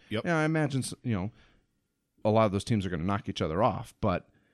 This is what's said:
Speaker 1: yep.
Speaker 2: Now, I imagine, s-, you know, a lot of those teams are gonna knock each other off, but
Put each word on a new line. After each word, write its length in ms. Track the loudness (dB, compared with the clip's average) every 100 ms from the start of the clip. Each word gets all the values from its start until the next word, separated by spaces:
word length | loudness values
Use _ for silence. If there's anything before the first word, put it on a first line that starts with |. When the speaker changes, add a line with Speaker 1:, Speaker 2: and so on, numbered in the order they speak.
| -8
Speaker 1:
yep. 140 | -6
Speaker 2:
Now, 140 | -2 0
I 60 |
imagine, 360 | 2 0 0 -2
s-, 120 | -4 -8
you 120 | -4
know, 160 | -4 -4 -10 _ _ _ _ _ _ _ _
a 60 | 2
lot 160 | 4 4
of 60 |
those 120 | 2
teams 200 | 0 -2
are 60 | 0
gonna 140 | -4
knock 240 | -2 -2 -4
each 120 | -2
other 220 | 0 2
off, 320 | 2 0 -10 -4
but 280 | 0 0 -4 _ _